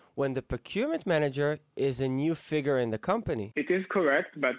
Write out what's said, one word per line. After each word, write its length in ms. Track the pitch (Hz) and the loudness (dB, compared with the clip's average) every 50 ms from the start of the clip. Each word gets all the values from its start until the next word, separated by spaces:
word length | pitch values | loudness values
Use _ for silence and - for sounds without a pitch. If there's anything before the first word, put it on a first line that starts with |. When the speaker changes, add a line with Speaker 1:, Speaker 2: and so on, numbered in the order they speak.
| - _ _ | -20 _ _
Speaker 1:
when 180 | - 143 135 131 | -2 -2 0 0
the 80 | 131 - | -2 -4
procurement 640 | - 127 120 - - - 196 240 302 330 311 - | -4 -6 -6 -6 -6 -4 -2 0 0 -2 -2 0
manager 540 | - 170 156 151 143 131 139 143 143 151 143 _ _ - | 2 2 2 2 2 0 0 0 0 0 -2 _ _ -4
is 240 | - 135 139 127 117 | -2 0 0 0 0
a 80 | 135 131 | 0 0
new 260 | 131 131 143 160 165 | 0 0 0 0 0
figure 440 | - - - 156 151 139 143 139 131 | -2 -4 -2 -2 0 2 2 2 2
in 120 | 123 117 | 2 0
the 80 | 110 110 | -2 -2
company. 540 | - - 190 233 220 - 160 113 101 101 - | -2 0 -2 0 0 -2 -4 -4 -4 -4 -4
Speaker 2:
It 140 | 151 147 - | -4 -2 0
is 140 | 180 190 190 - | 0 0 0 0
correct, 500 | - 208 175 143 139 151 185 - - 160 | 0 2 4 4 4 2 2 -2 -4 -2
but, 180 | 139 127 123 | -2 -2 -2